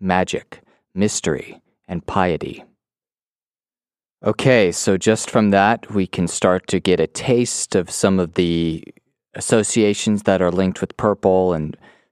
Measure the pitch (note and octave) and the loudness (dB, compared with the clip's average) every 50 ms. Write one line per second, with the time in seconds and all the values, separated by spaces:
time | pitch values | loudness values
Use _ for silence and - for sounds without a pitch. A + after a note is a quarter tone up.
0 | G2 F#2 F2+ F#2 F#2 - - - - _ - - _ _ _ _ _ _ - F#2 | -4 0 0 0 0 -2 -4 -8 -8 _ -20 -20 _ _ _ _ _ _ -4 -2
1 | G2+ G#2 - - - F2 D2 - - - - - _ _ _ _ _ - F2+ E2+ | -2 -2 -2 -2 -4 -4 -4 -4 -6 -12 -20 -20 _ _ _ _ _ -10 -10 -10
2 | - - - G2+ F#2 F2+ D#2+ - - B1+ - - - _ _ _ _ _ _ _ | -8 -4 -2 0 0 0 0 -2 -6 -10 -12 -14 -20 _ _ _ _ _ _ _
3 | _ _ _ _ _ _ _ _ _ _ _ _ _ _ _ _ _ _ _ _ | _ _ _ _ _ _ _ _ _ _ _ _ _ _ _ _ _ _ _ _
4 | _ _ _ _ - A2+ A2 - - C3+ B2+ A#2 G2+ F2 E2 - - A2 G2 F2+ | _ _ _ _ -4 -4 -2 2 2 4 4 4 4 2 0 -2 -2 0 0 2
5 | - A2 A2 - - - - A#2+ G#2+ G2+ G2 G2 G2 G#2+ A#2 A2+ - - G#2 G2+ | 2 0 0 0 -2 -2 0 2 4 4 4 4 4 4 2 0 -4 -4 -4 -4
6 | F#2 - - - F2 E2 - - - F#2+ F2+ F#2 - - - F2+ - - F2+ - | -4 -2 -4 -4 -4 -4 -2 0 0 2 2 0 -2 -2 -4 -2 0 2 2 2
7 | - - - - - - B2 A#2+ B2 - - - - - - G2 F2 - - - | 0 -2 -4 -6 -2 0 0 0 0 -2 -4 -8 -4 -2 -2 -2 -2 -2 -2 -2
8 | - G2+ F#2+ F#2+ F2+ E2 F2 - F2+ E2+ E2 E2 E2 E2 D#2+ D#2+ - - - _ | 0 2 2 2 0 0 0 0 0 0 0 0 0 -2 -4 -6 -10 -16 -20 _
9 | _ _ _ _ _ _ - - - - B2 A2+ G#2 - - A#2 G#2+ G#2 G#2 - | _ _ _ _ _ _ -16 -12 -4 0 2 2 2 2 0 2 2 2 0 0
10 | - A2 G#2+ G2+ - - F#2+ F#2 F#2 F2 F2 F#2 F#2+ F#2 F#2 - - - - - | -2 -2 -2 0 0 0 2 2 2 0 2 0 0 0 -2 -4 -6 -8 -4 -2
11 | - G#2+ G2+ - - G2 F#2 F#2 F#2 F2+ F2 D#2+ D2+ D2+ - - - - _ _ | -2 -2 0 2 2 2 4 4 2 2 0 -2 -4 -6 -10 -14 -20 -20 _ _
12 | _ _ | _ _